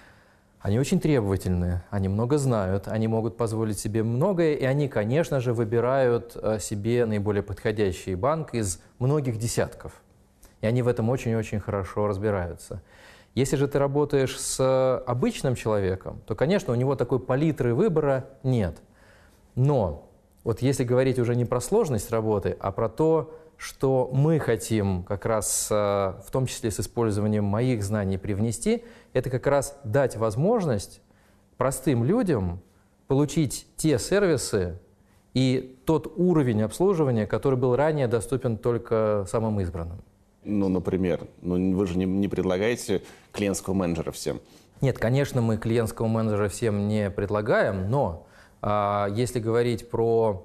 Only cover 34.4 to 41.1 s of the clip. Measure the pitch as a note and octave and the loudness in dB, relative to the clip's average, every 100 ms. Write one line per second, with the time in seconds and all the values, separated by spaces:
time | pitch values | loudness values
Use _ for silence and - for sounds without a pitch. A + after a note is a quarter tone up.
34.4 | - G#2+ F2 F2 - _ _ _ _ B2+ | 0 -2 -2 -6 -16 _ _ _ _ 0
35.4 | C3 B2+ - - - D#3 - - F3+ E3+ | 2 2 -2 -8 0 0 0 0 2 4
36.4 | B2+ G#2+ G#2+ - F#3 F3+ C#3+ A#2 G#2 A2 | 4 2 0 2 2 4 2 2 0 0
37.4 | C#3 B2+ B2+ B2 D#3 D3+ B2 A#2 F#2 C3 | 0 2 2 2 2 2 0 0 -2 -2
38.4 | B2+ A2 B2+ A#2 - A2+ G#2+ G#2 F#2+ A#2 | -2 -2 0 -2 0 0 2 0 0 -2
39.4 | A2 G#2 F2+ F2 E2 F2+ - _ _ _ | 0 0 -2 -4 -8 -12 -18 _ _ _
40.4 | - G#2 G2 F#2 F#2 F#2 F#2 | -4 0 2 0 0 0 0